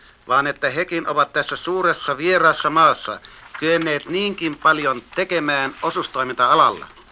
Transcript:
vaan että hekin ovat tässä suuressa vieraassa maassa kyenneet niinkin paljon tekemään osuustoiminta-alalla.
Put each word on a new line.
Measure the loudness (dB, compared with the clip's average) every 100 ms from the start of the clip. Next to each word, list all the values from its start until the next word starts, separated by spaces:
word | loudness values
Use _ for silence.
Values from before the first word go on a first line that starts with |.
| -20 _ -2
vaan | 0 0
että | -2 -4
hekin | -2 -4 -4 -2
ovat | 0 0
tässä | 0 -4 -6
suuressa | -4 -2 0 -2 -4 -4
vieraassa | 0 4 4 2 0
maassa | 4 4 4 -4 -10 -12 -20 -20 -6
kyenneet | 0 0 0 -4 -4
niinkin | -4 -2 -4 -6 0
paljon | 2 2 0 -2 -4 -4
tekemään | -2 -2 0 0 -2 -4
osuustoiminta-alalla. | -6 -4 -6 -4 -4 0 4 6 4 2 -10 -20 -20